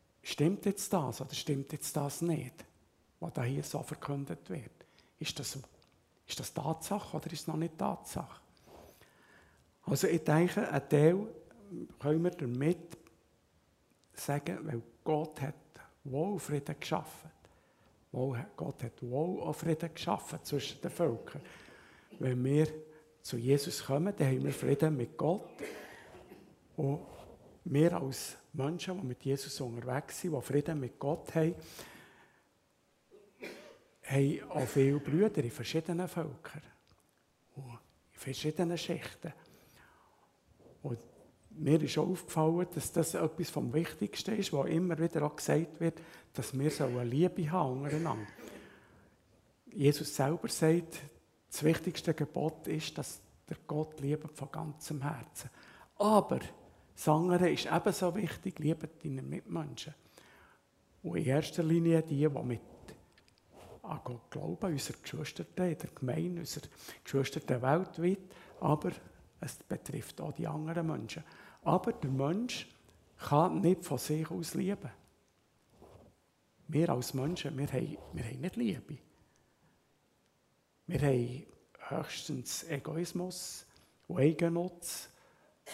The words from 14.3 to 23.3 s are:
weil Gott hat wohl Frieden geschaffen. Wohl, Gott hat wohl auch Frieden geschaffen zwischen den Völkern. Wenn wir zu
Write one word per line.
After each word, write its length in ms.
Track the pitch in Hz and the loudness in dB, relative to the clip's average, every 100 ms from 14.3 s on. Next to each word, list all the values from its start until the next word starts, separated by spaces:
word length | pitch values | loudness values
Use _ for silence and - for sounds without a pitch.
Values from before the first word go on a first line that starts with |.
| 143 147 185 | -2 -2 -6
weil 180 | - 117 - - | -4 -6 -8 -8
Gott 400 | - 151 165 - | 0 0 0 -4
hat 140 | 127 - - - - _ | -6 -6 -16 -20 -20 _
wohl 360 | 139 135 185 196 | -6 -2 -2 -2
Frieden 360 | - 147 143 147 | -2 -4 -4 -8
geschaffen. 540 | - 160 143 - 156 - - _ _ _ _ _ - | -2 -2 -4 -14 -20 -20 -20 _ _ _ _ _ -10
Wohl, 340 | 127 131 120 - - | -4 -2 -4 -8 -8
Gott 260 | 160 - | -8 -6
hat 180 | 117 - | -10 -8
wohl 420 | 120 131 170 - | -4 -2 -2 -2
auch 120 | 156 147 | -4 -2
Frieden 380 | 160 156 165 | 0 0 -2
geschaffen 460 | - - 202 - - | -4 -2 -2 -2 -10
zwischen 380 | - 143 - - | -4 -4 -4 -6
den 100 | - | -6
Völkern. 500 | - 160 113 - - - - - - - - - - | 2 2 2 -6 -12 -14 -20 -20 -20 -20 -20 -18 -2
Wenn 280 | 131 123 131 | 0 2 4
wir 220 | 147 156 - - - - _ | 4 4 0 -14 -20 -20 _
zu 140 | - | -8